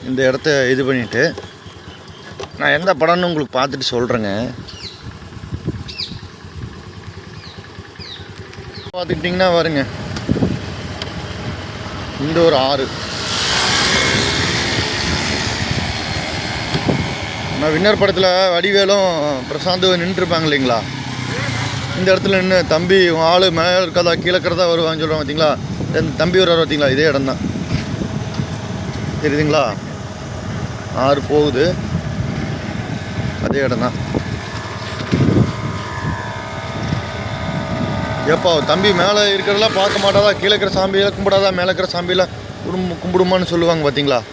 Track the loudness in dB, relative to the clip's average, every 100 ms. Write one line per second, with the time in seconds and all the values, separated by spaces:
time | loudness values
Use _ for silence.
0 | -4 2 2 2 2 2 4 2 2 0
1 | 0 2 2 0 -12 -16 -18 -18 -18 -18
2 | -18 -18 -18 -14 -14 -4 0 2 2 2
3 | 4 4 2 0 -2 -2 -2 -2 -4 -2
4 | 0 0 -2 -2 -4 -8 -14 -14 -16 -14
5 | -16 -16 -16 -16 -12 -8 -8 -8 -10 -10
6 | -10 -10 -14 -18 -16 -14 -12 -14 -16 -16
7 | -16 -16 -16 -16 -16 -18 -18 -18 -18 -16
8 | -16 -14 -16 -16 -16 -14 -14 -14 -10 -8
9 | -2 -2 0 2 4 4 4 0 -2 -6
10 | -6 -6 -2 0 0 -2 -6 -10 -10 -8
11 | -8 -8 -10 -8 -8 -8 -10 -10 -10 -10
12 | -10 -4 0 4 6 6 4 2 -2 -4
13 | -8 -6 -4 -2 0 0 0 2 2 2
14 | 2 2 0 0 0 0 -2 -2 -2 -2
15 | -2 -2 -2 -2 -2 -4 -2 -2 -4 -4
16 | -4 -4 -4 -6 -6 -6 -4 -2 0 0
17 | 0 -4 -6 -6 -6 -2 0 4 4 4
18 | 2 2 4 4 4 2 4 4 4 4
19 | 4 2 0 -2 -4 -4 0 2 4 2
20 | 0 0 0 2 2 2 2 2 0 -6
21 | -6 -6 -4 -4 -2 -2 -2 -4 -4 0
22 | 4 4 4 2 4 2 4 2 4 6
23 | 6 4 4 6 4 4 2 2 2 2
24 | 2 2 2 2 2 2 2 4 2 0
25 | 0 0 -2 2 2 2 -4 -6 -2 0
26 | 0 0 2 4 4 4 2 2 2 4
27 | 4 4 0 -2 -4 -4 -2 -2 -2 -6
28 | -4 -4 -6 -6 -6 -6 -6 -6 -6 -6
29 | -6 -2 0 2 4 4 2 -2 -8 -10
30 | -10 -10 -10 -8 -6 -6 -6 -8 -6 0
31 | 2 2 4 4 4 4 2 2 -2 -4
32 | -4 -4 -4 -4 -4 -4 -6 -6 -6 -6
33 | -6 -4 -4 -2 0 2 2 0 -2 -2
34 | -2 -2 -4 -6 -8 -8 -8 -10 -8 -8
35 | -2 2 4 4 2 0 -6 -6 -6 -6
36 | -4 -4 -6 -8 -8 -10 -8 -6 -4 -4
37 | -4 -6 -6 -6 -4 -4 -4 -2 -2 -2
38 | -4 -2 0 2 2 0 2 2 4 4
39 | 2 4 2 2 0 2 2 2 2 2
40 | 4 4 4 4 2 2 2 2 2 4
41 | 2 2 2 4 4 2 0 0 0 -2
42 | 0 2 0 -2 -12 -10 -6 -4 -4 -4
43 | -2 2 4 4 2 2 4 4 2 2
44 | 2 2 0